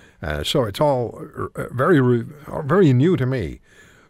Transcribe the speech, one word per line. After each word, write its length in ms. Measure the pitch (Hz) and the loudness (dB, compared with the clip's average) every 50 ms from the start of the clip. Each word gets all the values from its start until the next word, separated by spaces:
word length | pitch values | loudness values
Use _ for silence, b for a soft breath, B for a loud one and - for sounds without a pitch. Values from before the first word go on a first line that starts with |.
| B B B B - | B B B B -8
uh, 220 | 80 76 73 - | -6 -6 -6 -6
so 200 | - - 156 123 | -2 -2 -2 -2
it's 160 | 107 95 - | -2 -2 -2
all, 460 | 151 147 139 127 120 107 - - - - - - 104 - - | 0 0 0 -2 -4 -6 -8 -12 -16 -16 -10 -10 -10 -10 -8
uh, 80 | - - - | -10 -12 -10
very, 300 | - 113 131 170 190 139 | -4 -2 2 4 4 4
re-, 260 | 127 123 123 120 113 - - - - - - - 160 | 6 4 2 2 0 -6 -12 -18 -16 -12 -10 -8 -4
very 280 | 131 151 202 202 147 127 | 0 2 4 6 6 6
new 240 | 123 135 180 185 | 4 4 4 2
to 80 | - 131 | 0 0
me. 360 | 127 135 131 95 73 62 - B B B B B B B B B B | -2 -4 -4 -6 -6 -8 -12 B B B B B B B B B B